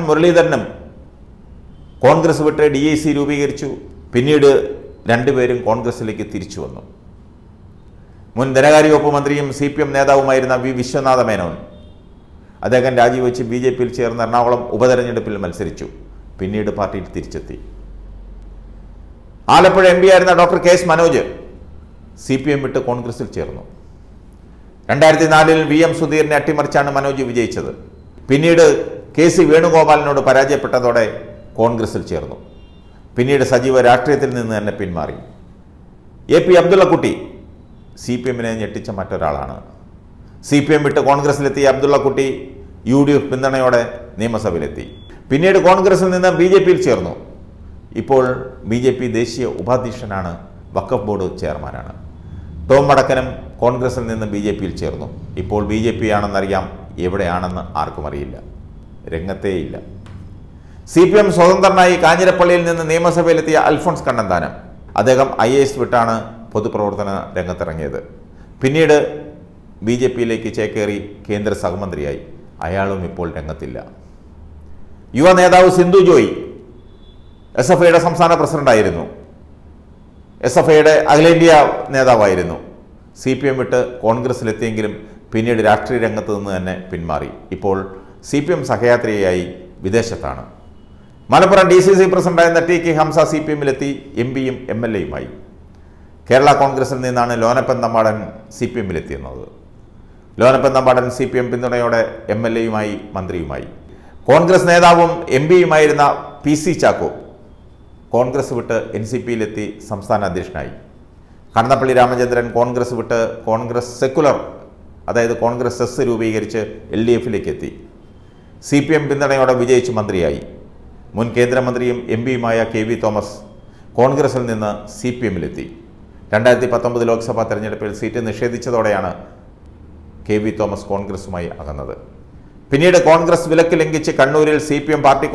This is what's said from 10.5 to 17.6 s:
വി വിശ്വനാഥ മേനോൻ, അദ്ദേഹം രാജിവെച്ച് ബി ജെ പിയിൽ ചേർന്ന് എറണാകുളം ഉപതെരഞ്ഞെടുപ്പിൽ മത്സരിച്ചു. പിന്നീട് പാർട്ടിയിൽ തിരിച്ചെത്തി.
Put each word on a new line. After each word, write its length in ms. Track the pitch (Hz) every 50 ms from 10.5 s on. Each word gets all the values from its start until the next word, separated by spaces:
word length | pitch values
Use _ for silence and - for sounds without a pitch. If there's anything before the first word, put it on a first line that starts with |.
| 127 123
വി 80 | 120 131 131 123
വിശ്വനാഥ 420 | 123 - - 143 131 135 127 127 117 113
മേനോൻ, 260 | 107 95 90 82 78 - - - - - - - - - - - - - - - - - - - - - -
അദ്ദേഹം 280 | 104 123 127 123 131 127 123
രാജിവെച്ച് 440 | 117 120 127 127 127 123 123 - 123 113
ബി 80 | 120 123 127
ജെ 60 | 127 123
പിയിൽ 140 | 127 123 117 110 131
ചേർന്ന് 260 | 120 113 117 120 113
എറണാകുളം 360 | 110 117 123 120 120 123 120 - - -
ഉപതെരഞ്ഞെടുപ്പിൽ 640 | 107 123 127 127 123 127 120 113 113 101 110 104 98 95
മത്സരിച്ചു. 420 | 87 85 - 98 80 - - 64 - - - - - - - - - - -
പിന്നീട് 320 | 95 95 104 107 104 - - 104
പാർട്ടിയിൽ 280 | 98 95 - 98 87 - -
തിരിച്ചെത്തി. 420 | 87 - - - 73 - - 62 -